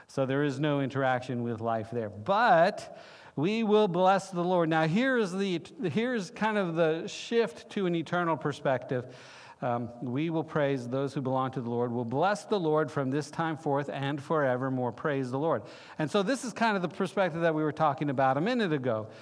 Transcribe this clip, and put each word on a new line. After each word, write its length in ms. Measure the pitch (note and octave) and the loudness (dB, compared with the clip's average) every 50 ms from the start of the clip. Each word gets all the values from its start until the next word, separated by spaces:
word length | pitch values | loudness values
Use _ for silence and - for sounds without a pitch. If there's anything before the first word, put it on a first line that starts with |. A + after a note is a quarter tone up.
| - | -20
So 180 | - - - C3+ | -6 -2 -2 0
there 180 | B2+ C3+ C#3 | 2 2 2
is 160 | D3 D3 C3 C3 | 2 0 0 0
no 220 | D#3 D3+ C#3+ C#3+ | 0 2 2 2
interaction 640 | C#3 B2 - C3+ C3+ C3 B2+ B2 - - B2+ A#2+ | 0 0 0 0 2 2 2 0 -2 -4 -4 -4
with 180 | A#2+ A#2+ A#2 G#2 | -2 -4 -4 -4
life 300 | A2+ A2+ A2+ A2+ G#2 - | -2 -2 -2 -2 -4 -4
there. 160 | A#2 A#2+ A2 G#2 | -4 -6 -6 -6
But 920 | G2 G#2 G#2+ - G3 G#3+ A#3+ A3+ F3+ D#3+ E3+ G3+ - - - - - - - - - - - - - | -8 -8 -2 0 2 4 6 6 8 8 6 4 2 -2 -10 -14 -16 -18 -20 -20 -20 -20 -20 -10 -4
we 260 | C#3 D3 G3 G#3+ A3+ | -2 -2 0 0 0
will 240 | A3+ G3+ G#3 G#3+ G#3+ | 2 4 4 4 4
bless 440 | G3 E3+ F3+ F#3 F#3 G3 F#3+ F#3+ - | 4 2 4 4 4 4 4 0 -4
the 120 | F#3 F3 | -4 -2
Lord. 260 | F3 F3+ F#3 F3 E3+ D#3+ | 0 2 2 2 4 4
Now, 200 | E3 D#3+ D#3+ D#3 | 4 2 4 4
here 280 | E3 A3+ C4 C4+ B3+ A#3 | 2 2 2 2 2 2
is 140 | G#3+ E3+ | 0 0
the, 280 | F3+ F#3+ G3+ G3 F3 D#3 - - - - A#3 | -2 -2 -2 -2 -2 -4 -6 -10 -10 -6 -4
here's 460 | D#3+ B2 G#3+ A#3 B3+ B3+ A3+ F3+ E3 | -2 0 0 0 0 -2 -4 -4 -6
kind 280 | - - G#3 A3 G#3+ G#3 | -4 -2 -2 0 2 0
of 160 | F#3+ E3+ E3 | 0 0 2
the 320 | E3 E3 D#3 E3 E3 G#3 | 2 2 4 2 0 -4
shift 640 | G3+ - - - - A#3 A#3 A3 - - - - - | -8 -10 -12 -6 0 2 2 2 0 -4 -12 -18 -6
to 160 | - G#3 F#3+ | -4 -2 0
an 80 | F3 F3 | 0 0
eternal 420 | E3 D3+ - F3+ F3 F3 E3+ D#3+ | 0 -2 -2 0 0 2 0 0
perspective. 680 | - - D3 C3+ - - D3 C3 A#2+ - - C3+ B2+ - - - - - - - - - - - - | 0 -2 -4 -4 0 0 2 2 2 0 -2 -4 -4 -4 -6 -14 -18 -20 -20 -20 -20 -20 -20 -12 -6
Um, 300 | C#3+ B2+ A#2+ A#2+ B2 A2+ - - | -2 -2 0 -2 -2 -6 -8 -8
"We 280 | - B2 A#2+ C#3 D#3+ E3+ | -6 -4 -2 -2 -2 0
will 120 | D#3+ D#3+ | 0 -2
praise 460 | D3+ - - D#3+ C#3+ C#3 C#3 C3 A#2+ A#2+ | -4 0 0 2 2 2 0 -2 -2 -4
those 260 | B2+ C3+ C#3+ C3 - | -2 -2 -2 -2 -4
who 60 | D3 | -4
belong 300 | C3 C3 C3 C3 C3 B2+ | -2 0 0 0 0 -2
to 80 | - C#3 | -4 -6
the 100 | A#2 A#2 | -4 -2
Lord. 220 | A#2+ A#2 A#2+ B2 | -2 -2 0 0
We'll 120 | A#2 B2 A#2+ | -2 -2 -2
bless 400 | A#2 B2 C#3 E3+ G3 G#3 G3 - | -2 0 2 2 2 0 -2 -2
the 140 | - A3 G3+ | -2 -2 0
Lord 320 | E3 D#3 D3+ D#3 D#3 C3+ | 2 2 2 2 0 0
from 200 | - D3 C3+ C3 | -2 -2 -2 0
this 200 | C3+ D3+ C#3+ - | -2 -2 -4 -4
time 260 | - - E3 D#3+ D#3 | -4 -4 -2 -2 -4
forth 340 | C#3 - D3+ C#3 C#3+ C#3+ - | -4 -2 0 0 0 0 -2
and 300 | D3+ C#3 C#3 C#3 D3+ C#3+ | -4 -4 -4 -4 -4 -6
forevermore." 720 | - - E3+ D#3 C#3+ C3 B2 B2 C3+ C3+ C3 B2+ B2 A#2+ | -4 -2 0 2 2 2 2 0 0 -2 -2 -2 -2 -4
Praise 380 | G#2+ - - D#3 C#3+ C3+ C3 B2 | -4 -2 -2 -2 -2 -2 -2 -2
the 80 | B2 C3+ | -2 -2
Lord. 240 | D#3 E3 C#3+ A2 G#2+ - - - - - - - | 0 0 0 0 -2 -8 -16 -18 -20 -14 -6 -6
And 120 | D#3 C#3 | -4 0
so 120 | - G#3 | 2 2
this 220 | F#3+ G3+ C#4 A#3 - | 2 2 -2 -2 -4
is 80 | A#3 | -8
kind 220 | - - A3+ A3+ G3+ | -2 0 2 2 2
of 80 | F#3+ | 2
the 60 | F3 D#3 | 0 -2
perspective 540 | - - - C3+ - G#3 F#3+ F3 D3+ E3+ | -2 -4 -4 -2 2 0 0 2 2 2
that 120 | E3+ E3 D#3 | 2 2 2
we 80 | D#3 | 2
were 100 | D#3 D3+ | 0 -2
talking 360 | C#3+ - D#3+ D3 C#3 - D#3 D3 | 0 2 2 2 2 0 -2 -2
about 280 | C3 C3 C3+ C3 C3 | 2 2 2 4 4
a 40 | C#3+ | 2
minute 320 | E3+ A#3 B3+ A#3+ G#3+ E3+ | 2 0 2 0 2 0
ago. 360 | D3+ C#3+ B2+ C3 A2 A2 G#2 G#2+ - - | 0 0 0 0 0 0 -2 -6 -12 -18